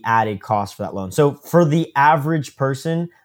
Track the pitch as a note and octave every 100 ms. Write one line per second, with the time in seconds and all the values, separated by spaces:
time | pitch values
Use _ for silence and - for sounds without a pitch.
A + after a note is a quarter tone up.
0 | - A2+ A2 G2+ - G#2+ G2+ - G2 G2
1 | F#2+ F2+ C#3+ C#3 - E3+ E3+ D#3 D#3+ -
2 | C#3+ D#3 C#3+ D#3+ C3 _ C3+ C3+ D#3+ E3
3 | E3+ _